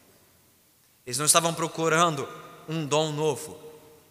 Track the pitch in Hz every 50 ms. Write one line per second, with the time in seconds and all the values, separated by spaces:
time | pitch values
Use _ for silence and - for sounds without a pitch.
0 | _ _ _ _ _ _ _ _ _ _ _ _ _ _ _ _ _ _ _ _
1 | _ 127 123 131 151 147 - 170 165 170 160 160 170 151 - 165 165 160 156 165
2 | 175 170 151 135 117 - - - - - - - - - 156 165 151 135 143 151
3 | 156 156 147 143 156 156 135 - - 98 92 - - - - - - - - -
4 | _ _